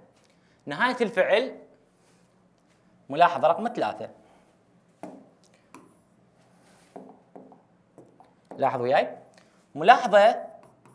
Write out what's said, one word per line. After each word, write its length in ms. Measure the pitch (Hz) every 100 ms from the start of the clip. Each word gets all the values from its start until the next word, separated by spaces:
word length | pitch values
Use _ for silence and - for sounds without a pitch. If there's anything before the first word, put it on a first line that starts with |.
| - _ _ _ _ _ 143
نهاية 300 | 147 247 247
الفعل، 580 | 214 190 143 208 262 - - _ _ _ _ _ _ _ _ _ _ _ _ _ -
ملاحظة 400 | 143 170 131 156
رقم 200 | - 226
ثلاثة. 420 | - 110 - 107 - _ _ _ _ _ _ _ _ - - - _ _ _ _ - - _ _ _ _ _ _ _ _ _ _ - - - _ - - - _ _ _ - - _ _ _ - 127
لاحظ 240 | 131 123
وياي. 360 | 123 156 254 - - - _ _ _
ملاحظة 680 | 139 180 254 240 202 214 240 - - - _ -